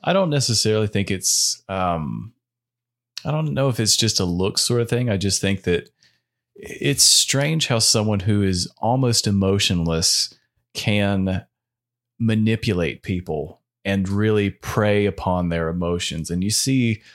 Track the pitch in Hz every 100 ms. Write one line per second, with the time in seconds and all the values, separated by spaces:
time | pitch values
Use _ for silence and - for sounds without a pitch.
0 | - 185 180 143 123 107 110 107 107 101
1 | 98 95 - - - - - 95 90 85
2 | 73 55 107 - _ _ _ _ _ _
3 | _ - 156 151 156 135 135 113 110 -
4 | 110 - 92 87 95 - - 120 117 120
5 | 123 98 98 - 98 95 - 85 - _
6 | _ _ _ _ _ - - - 143 139
7 | - - - 135 147 160 - 117 - 113
8 | 107 101 92 104 98 92 90 - 110 131
9 | 127 117 107 98 95 98 - 90 82 82
10 | 82 - - - _ _ _ - - 104
11 | 101 98 95 92 - _ _ _ _ _
12 | _ - 113 110 110 110 117 90 80 -
13 | - 90 87 78 78 - _ _ 98 98
14 | 95 101 110 107 101 - - - 104 104
15 | 101 - - 90 87 85 82 87 85 87
16 | - 80 78 87 98 107 - 135 120 107
17 | -